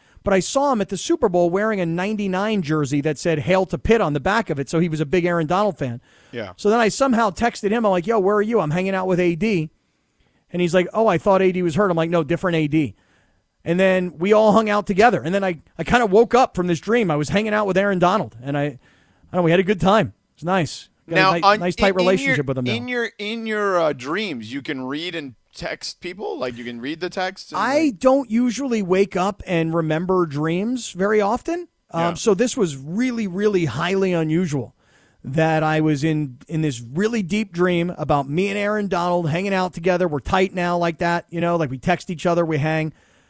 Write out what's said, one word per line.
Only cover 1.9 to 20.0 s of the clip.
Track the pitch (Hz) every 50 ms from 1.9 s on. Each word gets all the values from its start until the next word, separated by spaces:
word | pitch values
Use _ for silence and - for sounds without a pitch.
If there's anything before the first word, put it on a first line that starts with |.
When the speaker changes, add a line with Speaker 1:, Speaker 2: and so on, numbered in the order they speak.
| 165 175 185 208 220 202 208 190 180 185 202 220 220 196
Speaker 1:
jersey | 156 139 156 156 147 123 151 143
that | 139 156 151 -
said | - 175 160 143
"Hail | 127 175 185 190 190 -
to | 175 143
Pitt" | - - 226 226
on | 190 151 143
the | 143
back | 131 185 208 226 - -
of | 147 135
it, | 139 -
so | 175 160
he | 180 170
was | 156 151
a | 160
big | 139 180 180 170
Aaron | 180 175 170 160 143
Donald | 175 196 214 208 160 -
fan. | 143 120 117 123 - _ _ _ _ _ -
Speaker 2:
Yeah. | 117 104 92 87 -
Speaker 1:
So | - 202
then | 220 240
I | 226 202
somehow | - - 269 269 233 226 226 202
texted | 170 - 226 247 - - - 196
him. | 214 240 226
I'm | 202
like, | 185 180 156 208
"Yo, | 233 220
where | 180 196 208
are | 208
you? | 214 220 240 208
I'm | 160 151
hanging | 151 180 185 190 190
out | 190 185 190
with | 185 175
A | 180 175 170
D." | 156 202 226 208 170 156 160 _ _ _ _ _ _ _ _ _ _ _ _ _ _ _ _
And | - 180
he's | 175 170 170
like, | 185 175 175 -
"Oh, | 208 226 220
I | 175 160
thought | - 208 190 190
A | 190 190
D | 175 185
was | 180 170 135
hurt." | 190 214 190
I'm | 170 165
like, | 165 170
"No, | 175 170 156
different | 135 170 165 - 185 165 160
A | 156 143
D." | 147 160 147 104 - _ _ _ _ _ _ _ _ _ _ _ _ _ -
And | 160 170 185
then | 190 190 185 185 180 180 - 147
we | 180 202 214
all | 214 220 214 190
hung | 226 220 208
out | 208 208 - -
together. | 196 180 208 208 202 135
And | 117 160 190
then | 196 196
I, | 185 170 - - _ _ -
I | 165
kinda | - - 247 240
woke | 196 240 233 233 - 233
up | 247 254 - -
from | 185 180 175
this | 170 -
dream. | - 196 226 247 214 170
I | 151 147
was | 147 120
hanging | 175 202 220 214 208
out | 214 208 196
with | 180 190
Aaron | 202 202 196 175
Donald, | 175 175 196 214 147 110 - 113
and | 123 139 143 143
I, | 143
I | 147
don't | 127 - _ _ _ _ _ _ _ _ _ - -
know, | 180 175
we | 160
had | 170 185
a | 190
good | 180 214 170
time. | 160 190 208 220